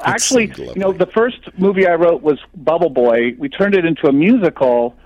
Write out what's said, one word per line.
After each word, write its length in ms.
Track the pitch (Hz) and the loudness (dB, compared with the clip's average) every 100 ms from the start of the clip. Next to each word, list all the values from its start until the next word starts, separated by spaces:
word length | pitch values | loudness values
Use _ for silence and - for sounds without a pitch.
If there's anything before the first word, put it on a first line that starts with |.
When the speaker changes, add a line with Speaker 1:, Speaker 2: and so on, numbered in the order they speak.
Speaker 1:
actually, 500 | 165 220 - 254 214 | -4 -2 0 0 -2
Speaker 2:
seemed 220 | - 131 185 | -6 -10 -4
Speaker 1:
you 60 | |
know, 80 | 196 | -4
Speaker 2:
lovely. 160 | 185 180 | -2 -2
Speaker 1:
the 60 | |
first 280 | 220 240 - - 185 | 0 -2 -4 -14 -2
movie 300 | 196 190 185 | 0 2 2
I 80 | 170 | 2
wrote 260 | 170 160 | 2 2
was 160 | 151 135 - 170 | 0 -2 -6 -6
Bubble 360 | 139 170 165 | -2 0 0
Boy. 420 | 127 120 117 120 123 | 2 2 2 0 -4
We 100 | 139 | -10
turned 240 | - 202 | -4 -2
it 100 | 190 | 0
into 220 | 165 - 151 | -2 0 0
a 60 | |
musical, 800 | 139 180 247 170 - 131 120 120 - | 2 4 2 0 0 0 0 -2 -6